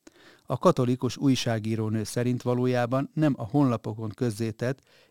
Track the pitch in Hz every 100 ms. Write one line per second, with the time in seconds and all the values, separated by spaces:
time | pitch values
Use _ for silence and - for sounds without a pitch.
0 | _ _ - _ - 131 185 147 123 127
1 | 123 - 143 127 123 113 110 113 110 110
2 | 104 123 120 123 123 123 127 123 120 131
3 | 139 156 156 127 117 147 135 113 113 110
4 | 110 - 123 104 113 - 120 139 _ _
5 | _